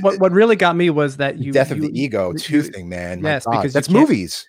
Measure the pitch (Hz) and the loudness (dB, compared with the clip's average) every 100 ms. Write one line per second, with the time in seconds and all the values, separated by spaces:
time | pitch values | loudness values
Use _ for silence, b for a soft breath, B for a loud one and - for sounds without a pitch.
0 | 196 196 190 180 226 214 175 170 175 151 | 0 2 4 4 4 4 2 2 2 2
1 | 147 139 139 160 139 135 131 147 151 123 | 0 -2 -4 -4 -2 0 0 -2 -4 -4
2 | 139 104 90 80 - 151 - 101 87 87 | -2 -2 -2 -4 -2 -2 -2 -8 -10 -10
3 | 87 90 156 139 113 117 139 139 147 202 | -8 -6 -4 -2 -2 0 0 -2 2 4
4 | 302 117 87 - | 4 2 -4 -10